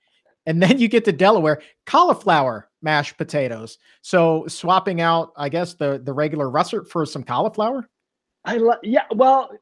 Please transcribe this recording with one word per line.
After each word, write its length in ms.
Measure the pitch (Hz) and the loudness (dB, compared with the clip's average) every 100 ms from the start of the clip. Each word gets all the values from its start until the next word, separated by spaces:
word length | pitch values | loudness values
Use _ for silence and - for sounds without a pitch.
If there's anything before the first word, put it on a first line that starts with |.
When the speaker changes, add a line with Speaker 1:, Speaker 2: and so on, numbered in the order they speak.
| _ _ _ _ - | _ _ _ _ -4
Speaker 1:
and 140 | 165 | 2
then 180 | 185 269 | 2 2
you 100 | 226 | 0
get 160 | 233 | 0
to 80 | 214 | 0
Delaware, 480 | 147 190 220 156 151 - _ - | 2 2 4 2 -2 -6 _ -2
cauliflower 840 | 285 359 - 196 160 131 110 - _ | 2 2 2 2 2 2 -4 -14 _
mashed 360 | 156 151 139 - | -2 -2 -2 -8
potatoes. 600 | - 147 127 113 113 - _ _ | -6 -2 -4 -6 -14 -20 _ _
So 440 | - 185 165 160 160 | -2 2 2 2 -4
swapping 520 | - 175 185 196 170 | -8 0 0 0 0
out, 320 | 165 165 160 - | 2 0 -2 -6
I 120 | 143 | -4
guess, 260 | 160 175 | -4 -6
the, 260 | - 143 139 | -4 -4 -4
the 120 | 131 | -6
regular 360 | 135 151 156 135 | -4 -2 -2 -2
russet 380 | 139 180 220 - | 0 -2 -4 -6
for 180 | 175 151 | -4 -4
some 160 | 147 | -6
cauliflower? 680 | 120 127 214 - 214 269 240 _ _ _ _ _ | -6 -2 -2 -2 -2 -4 -10 _ _ _ _ _
Speaker 2:
I 120 | - 233 | -6 0
lo-, 180 | 226 233 | 2 0
yeah, 220 | 214 269 - | 0 -2 0
well, 380 | 214 262 269 247 208 | 2 4 4 0 -12